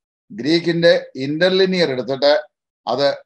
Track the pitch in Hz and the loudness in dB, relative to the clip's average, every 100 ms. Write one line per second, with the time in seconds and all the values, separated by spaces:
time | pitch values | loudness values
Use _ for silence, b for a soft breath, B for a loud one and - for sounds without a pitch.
0 | _ _ _ 101 127 170 170 170 170 185 | _ _ _ -8 0 0 0 2 4 2
1 | - 131 135 156 180 190 190 185 156 127 | -2 -8 -6 0 0 2 0 0 -2 -2
2 | 113 135 143 151 - _ _ _ - 127 | -6 0 2 2 -2 _ _ _ -6 -2
3 | 143 - | -2 -4